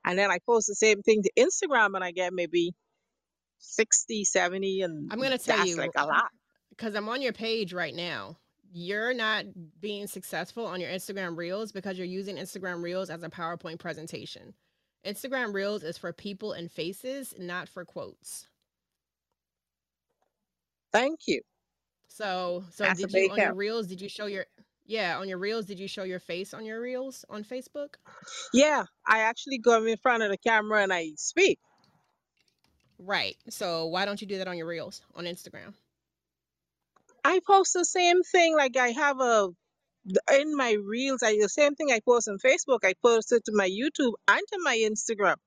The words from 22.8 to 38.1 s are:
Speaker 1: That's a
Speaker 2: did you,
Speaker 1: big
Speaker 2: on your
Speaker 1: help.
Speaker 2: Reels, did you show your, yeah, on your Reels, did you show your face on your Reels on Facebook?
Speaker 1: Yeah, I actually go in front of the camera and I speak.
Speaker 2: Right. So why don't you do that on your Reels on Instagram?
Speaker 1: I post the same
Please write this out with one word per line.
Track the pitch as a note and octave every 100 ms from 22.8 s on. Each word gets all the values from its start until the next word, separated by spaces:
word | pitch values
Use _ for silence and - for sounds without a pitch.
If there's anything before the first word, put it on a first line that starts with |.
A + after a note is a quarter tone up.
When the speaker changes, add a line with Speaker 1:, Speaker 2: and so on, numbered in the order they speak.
Speaker 1:
That's | G3 F3+
a |
Speaker 2:
did | F#3+
you, | F#3+
Speaker 1:
big | F#3+
Speaker 2:
on | G#3
your | F#3
Speaker 1:
help. | F#3
Speaker 2:
Reels, | G#3 A3+ F#3+
did | F#3
you | G3
show | - G#3
your, | G3 - _ _ _ -
yeah, | A3 F3+ D#3
on | F#3+
your | F#3
Reels, | G3 A3+ F#3+
did | F#3
you | F#3+
show | -
your | F#3+ F3+
face | - F3 G3+
on | -
your | A3 A3
Reels | B3 B3+ C4+ B3+ -
on | G#3
Facebook? | G#3 B3+ B3 D4 C#4+ - - - - - -
Speaker 1:
Yeah, | B3 D4+ C#4 F#3+ _ -
I | A3
actually | A3 A#3 C#4+ C4+
go | A3+ A3+
in | A3+ A3+
front | C4 A#3
of | G#3+
the | G3
camera | A#3+ A3 G#3+ G#3+
and | G3
I | F3+ D#3+ D3+
speak. | - - F#4+ - _ _ _ _ _ _ _ _ _ _ _ _ _ _
Speaker 2:
Right. | F#3 F#3+ G2 - -
So | - G3 E3 D#3+
why | F3+
don't | G3+ G#3
you | G3
do | F#3+
that | F#3
on | F3
your | D#3+
Reels | E3 C3 - _
on | -
Instagram? | F3 E3 F3+ - - - _ _ _ _ _ _ _ _ _ _ _ _ _ _
Speaker 1:
I | C#4 F#4 -
post | G4 F4+
the | F4+
same | E4+ F#4 F4